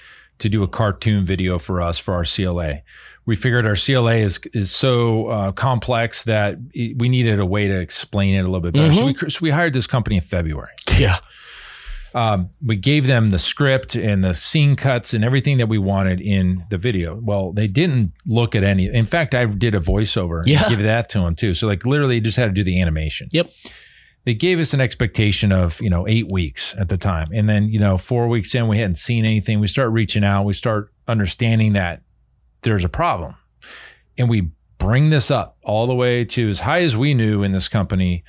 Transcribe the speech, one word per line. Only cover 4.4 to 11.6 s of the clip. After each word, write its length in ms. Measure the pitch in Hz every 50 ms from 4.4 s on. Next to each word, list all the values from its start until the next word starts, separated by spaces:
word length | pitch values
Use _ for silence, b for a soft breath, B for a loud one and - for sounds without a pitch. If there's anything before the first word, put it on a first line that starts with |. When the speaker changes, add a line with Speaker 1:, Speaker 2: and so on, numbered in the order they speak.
| - -
Speaker 1:
is 180 | - 117 98 90
so, 580 | - - - 135 123 120 117 117 113 110 110 113
uh, 220 | 120 107 98 98
complex 720 | 95 - - 135 131 110 - - 123 113 117 113 - - -
that 340 | 113 110 107 104 101 92 - 120 139 -
it, 240 | - 120 113 110 123
we 100 | 120 127
needed 320 | 127 127 120 113 107 98
a 60 | 101
way 200 | 90 95 104 104 98
to 60 | 98 92
explain 540 | 90 82 - - - - - 101 98 98 98
it 60 | 98
a 20 | 92
little 160 | 90 95 92
bit 140 | 82 87 82
better. 180 | 143 151 160
So 60 | 151 196
Speaker 2:
Mm-hmm. 80 | 240
Speaker 1:
we 80 | 269 -
cr-, 140 | - 175 151
so 80 | - -
we 100 | 170 160
hired 220 | 139 156 175 165
this 140 | 131 131 113
company 300 | - - 127 107 - 107
in 60 | 92
February. 500 | 82 - - 90 85 80 76 69 - - - - - - - -
Speaker 2:
Yeah. 180 | 139 104 90 - B B B B B B B B